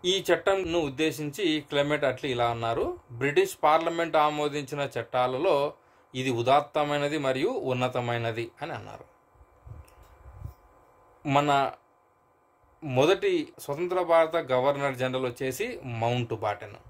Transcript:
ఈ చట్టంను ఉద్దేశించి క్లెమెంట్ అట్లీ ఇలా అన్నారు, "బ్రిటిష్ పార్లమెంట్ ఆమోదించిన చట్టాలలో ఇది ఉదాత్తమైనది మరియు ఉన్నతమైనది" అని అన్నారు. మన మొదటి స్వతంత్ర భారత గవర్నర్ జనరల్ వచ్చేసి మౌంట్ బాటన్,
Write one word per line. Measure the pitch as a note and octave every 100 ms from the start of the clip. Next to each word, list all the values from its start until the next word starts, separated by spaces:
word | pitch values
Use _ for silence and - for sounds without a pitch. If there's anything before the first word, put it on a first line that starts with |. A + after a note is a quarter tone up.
ఈ | F3+ F#3+ E3+
చట్టంను | E3+ G3+ G3 F3+ E3+
ఉద్దేశించి | D3+ C3 D#3+ D3 D3 C#3+ F#3 D#3 D3
క్లెమెంట్ | C#3+ C#3+ D3+
అట్లీ | C#3 A#2 D3
ఇలా | A#2+ A#2
అన్నారు, | A#2 A#2 A#2 C4 F4+ _
"బ్రిటిష్ | A#2 C3+ D3 F#3+ -
పార్లమెంట్ | D#3 D#3 E3 E3 E3+ D#3
ఆమోదించిన | D3+ D3+ D3 C#3+ C#3 D3
చట్టాలలో | C#3 B2 A#2 B2+ B2+ B2+ F3+ D3 D3 - _ _ _
ఇది | B2+ C3
ఉదాత్తమైనది | A#2 A#2+ C#3+ D3 D#3 D3 D3 C#3+ D#3
మరియు | C#3 C3 E3+
ఉన్నతమైనది" | C4 C3+ B2+ B2+ B2 A#2+ A#2 A#2 A2+ A#2 _
అని | D#3
అన్నారు. | B2+ G#2 - - _ _ _ - _ - - - _ - - - - - - _ _ _ _ _ _ D3
మన | C#3 D3 C#3 C3+ - _ _ _ _ _ _ _ _ _ _
మొదటి | D#3 B2+ D3 F#3+ G3+ F3 C#3+ -
స్వతంత్ర | - C#3+ F3 F3+
భారత | E3+ E3 D#3+ E3
గవర్నర్ | C#3+ B2+ C3 C#3 C#3
జనరల్ | B2+ B2+ C3 C3
వచ్చేసి | A#2 C3 B2+ A3+ A#3+
మౌంట్ | C3 A#2 A#2 B2 A#2+
బాటన్, | A2 G#2+ G#2 G#2 G2+ -